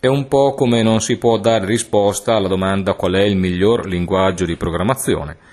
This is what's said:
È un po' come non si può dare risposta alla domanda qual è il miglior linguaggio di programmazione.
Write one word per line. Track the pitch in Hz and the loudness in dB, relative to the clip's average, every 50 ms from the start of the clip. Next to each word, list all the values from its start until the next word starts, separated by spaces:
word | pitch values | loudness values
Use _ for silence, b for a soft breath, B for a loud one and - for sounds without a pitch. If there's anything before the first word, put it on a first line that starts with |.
È | - | -2
un | 127 139 139 135 | 0 0 0 -2
po' | - 147 139 139 139 135 | 0 2 2 2 2 2
come | - 135 120 120 113 | 0 0 2 2 2
non | 110 113 110 110 | 2 2 2 0
si | - - 120 - | 0 -2 -2 0
può | - 117 113 101 | 2 2 2 2
dare | 101 117 113 107 95 | 2 2 0 2 0
risposta | 95 113 110 - - - 104 101 101 95 - - 120 113 | -2 -2 -2 -2 0 0 2 2 2 0 -2 -2 0 0
alla | 107 98 92 | 0 0 0
domanda | 95 92 95 95 98 98 92 98 95 | 0 0 0 0 -2 0 -2 -2 -2
qual | - - 90 | -2 -2 0
è | 90 95 | 0 2
il | 101 104 98 | 2 2 2
miglior | 92 92 90 90 90 98 107 117 120 - | 0 0 0 0 0 2 2 2 0 -2
linguaggio | 98 90 87 87 87 95 95 95 95 87 90 90 | -4 -4 -4 -2 0 0 2 2 0 0 -2 -2
di | 85 82 | -4 -4
programmazione. | - 82 85 82 85 92 117 135 - - 139 92 78 73 73 78 B B B | -4 -4 -4 -4 -2 -2 -2 -2 -2 -2 -2 -4 -4 -4 -8 -14 B B B